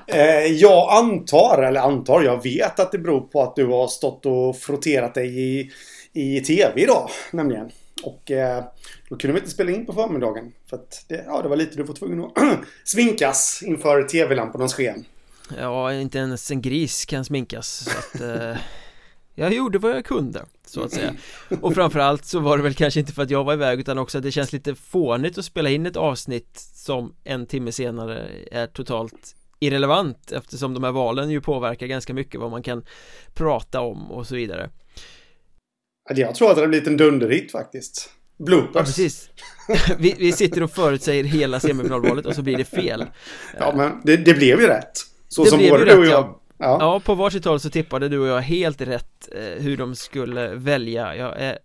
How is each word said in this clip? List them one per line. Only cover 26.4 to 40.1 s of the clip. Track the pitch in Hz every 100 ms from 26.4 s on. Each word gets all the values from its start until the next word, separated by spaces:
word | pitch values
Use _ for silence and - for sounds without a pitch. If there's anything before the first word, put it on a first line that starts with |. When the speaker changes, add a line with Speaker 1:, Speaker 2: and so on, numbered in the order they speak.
| - - - -
Speaker 2:
som | - 131 120 -
en | - 131 120
timme | 139 120
senare | 113 123 117 113 113 110 98 -
är | 120 117
totalt | - 131 117 113 - - - _ _
irrelevant, | 143 139 139 165 175 117 -
eftersom | 131 - 123 135
de | 127
här | 127
valen | 131 120 127 147
ju | 151
påverkar | 143 135 120 120 127
ganska | 131 -
mycket | 131 139 127
vad | 117
man | 117
kan | 123 120 - - - - -
prata | - 160 131 - 131
om | 120 104 95
och | 107 113
så | 127
vidare. | 113 85 - - - - - - _ _ _ _ _ _ _ _ -
Speaker 1:
Ja, | 135
jag | 117 123
tror | -
att | 156
det |
har | 156
blivit | 156 151
en | 147
dunderhit | 151 139 113 156 -
faktiskt. | - - 131 - - - _ _ -
Bloopers. | 160 175 - -
Speaker 2:
Ja, |
precis. | 143 135 175 - - - - -
<laughs> | - 220 - -
Vi, | 160